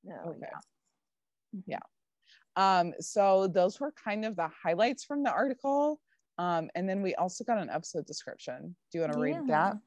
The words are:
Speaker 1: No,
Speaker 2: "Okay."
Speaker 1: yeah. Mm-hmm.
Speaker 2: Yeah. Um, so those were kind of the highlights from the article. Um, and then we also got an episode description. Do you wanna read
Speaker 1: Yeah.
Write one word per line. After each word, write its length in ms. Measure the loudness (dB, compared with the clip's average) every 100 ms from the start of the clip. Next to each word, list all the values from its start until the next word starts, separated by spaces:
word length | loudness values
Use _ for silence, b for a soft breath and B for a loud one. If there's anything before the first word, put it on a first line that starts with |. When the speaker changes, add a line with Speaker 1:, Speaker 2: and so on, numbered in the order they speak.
Speaker 1:
No, 120 | -14 -12 -10
Speaker 2:
"Okay." 100 | -10
Speaker 1:
yeah. 180 | -12 -14 -18 _ _ _ _ _ _ _ _ -14
Mm-hmm. 140 | -8
Speaker 2:
Yeah. 60 | -10 -10 _ _ _ b b b 2
Um, 380 | 4 4 2 -2
so 480 | -6 4 6 6 4
those 320 | 4 2 2
were 120 | -8
kind 320 | -6 -4 -4
of 120 | -4 -2
the 120 | -4
highlights 560 | -4 -2 2 2 0
from 180 | -6 -2
the 80 | 0
article. 680 | 2 0 0 0 2 2 0 _ _ _ -4
Um, 300 | 0 0 -2
and 140 | -4 -2
then 120 | 0
we 120 | -2
also 300 | 0 -2 -4
got 140 | -2 -2
an 120 | -2
episode 360 | -6 -6 -8 -8
description. 680 | -10 -12 -14 -12 -12 -12 -16 _
Do 80 | -4
you 40 |
wanna 180 | -2 0
read 160 | -2 -2 2
Speaker 1:
Yeah. 280 | 4 2 0